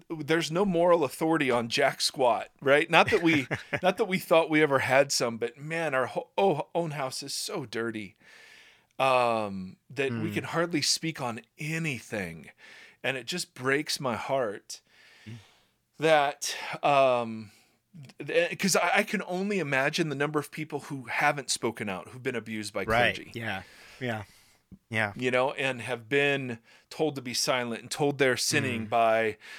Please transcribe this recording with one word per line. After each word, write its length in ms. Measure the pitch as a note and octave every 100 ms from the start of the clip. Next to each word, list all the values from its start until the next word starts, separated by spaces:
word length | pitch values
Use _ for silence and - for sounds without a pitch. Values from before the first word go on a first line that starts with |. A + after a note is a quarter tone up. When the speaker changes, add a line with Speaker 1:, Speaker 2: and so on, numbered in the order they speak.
| -
Speaker 1:
there's 400 | D#3+ D3 E3 D#3+
no 140 | E3
moral 400 | G#3 E3+ F3 E3+
authority 460 | C#3 - D#3+ D#3+ C3+
on 180 | A#2+ A#2
jack 320 | B2 C3+ -
squat, 480 | - - B2+ G2+ G#2+ -
right? 280 | C3+ C#3+ E3
Not 200 | D#3+ G3
that 120 | G#3
we, 240 | E3+ D#3 B2+ C3+
Speaker 2:
<laughs> 180 | - -
Speaker 1:
not 160 | F#3 F#3+
that 80 | G#3
we 120 | F#3
thought 300 | - E3 D#3
we 120 | D#3
ever 160 | D3+ C3+
had 320 | A2+ C3 C#3
some, 240 | - B2 A#2
but 200 | A#2+ C3+
man, 360 | D3+ E3 D#3+
our 120 | C3 A#2
ho-, 220 | F3+ - -
oh, 300 | G3 D3 -
own 180 | E3+ E3+
house 300 | D3 C3 -
is 120 | C#3
so 320 | - - G3 B2
dirty, 500 | A2+ A#2 A2 G2 - _ - - - - _ _ -
um, 800 | C3+ B2+ A#2+ A2+ G#2 G2 F#2 - -
that 200 | B2 C#3
we 160 | A#2 -
Speaker 2:
Hmm. 60 |
Speaker 1:
can 100 | G2+
hardly 380 | C3 D#3+ F3 D3
speak 380 | C3 - D#3+ D3+
on 200 | B2+ A2+ - -
anything. 920 | D3+ E3 D#3+ A#2+ - A2 F2+ E2 - - - - - _
And 120 | A#2+ C3
it 100 | B2
just 280 | F3 -
breaks 460 | - B2+ C#3+ D3+ -
my 160 | C#3 G#2
heart 640 | - C3+ A2+ G#2 - - _ _ - -
Speaker 2:
Hmm. 100 | - A#2 - _ _ _ _ -
Speaker 1:
that, 560 | D#3 D#3 C#3+ C#3+ - - - E3
um, 680 | D#3 C#3 C3+ B2 A#2 A2 G#2+ - _ _ _ F3 C3 - D3
th-, 320 | D#3 E3+ F3+
'cause 160 | F#3+ F#3+
I, 140 | F3 G3
I 60 |
can 180 | G3+ G3+ -
only 300 | F3+ G3 G3
imagine 480 | D3 C3+ C#3+ D#3 D#3+
the 80 | C#3
number 220 | D3 D3+
of 100 | C#3+
people 300 | - D3+ C#3+
who 240 | - C#3
haven't 460 | A#2 - D3 D3 -
spoken 380 | - B2 A2 G#2+
out, 200 | F#2 D#2+
who've 140 | B2+
been 120 | B2
abused 380 | A#2+ A2 A2 G#2
by 120 | G2+
Speaker 2:
Right. 300 | F#2+ A2+ A#2
Speaker 1:
clergy. 160 | F#2+ -
Speaker 2:
Yeah. 280 | A#2 A2+ F#2+ - - - -
Yeah. 240 | B2+ A2 G#2 - _ _ _ - -
Yeah. 220 | A2 G#2+ G2+
Speaker 1:
You 140 | B2+
know, 220 | B2 C3
and 280 | - C3+ B2+
have 280 | A#2 A#2+ A2
been 480 | C#3+ C#3+ C#3 B2+ A2+ _ - -
told 240 | - D#3
to 80 | C3+
be 100 | B2
silent 460 | A2+ - B2+ A#2+ A2+
and 80 | A#2
told 280 | - C#3+ C#3
they're 180 | C3+ A#2+
sinning 500 | - D3+ C#3 A#2 G#2
Speaker 2:
Mm. 40 |
Speaker 1:
by, 460 | A#2 A2+ A2+ A2+ G#2 -